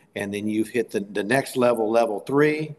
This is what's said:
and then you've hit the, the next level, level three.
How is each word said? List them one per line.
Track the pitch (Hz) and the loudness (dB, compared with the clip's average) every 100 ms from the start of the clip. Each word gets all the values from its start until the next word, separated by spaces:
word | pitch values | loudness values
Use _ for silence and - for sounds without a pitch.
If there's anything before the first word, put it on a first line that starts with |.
| _ 104 | _ -8
and | 101 | -6
then | 104 107 | -4 -2
you've | 107 107 | -2 0
hit | 120 110 | -2 -2
the, | 107 | -4
the | 101 101 | -4 -4
next | 101 135 131 131 | 0 0 0 2
level, | 123 117 107 | 2 2 2
level | 117 113 98 | 2 2 -2
three. | - 139 151 151 156 | -2 2 2 0 -6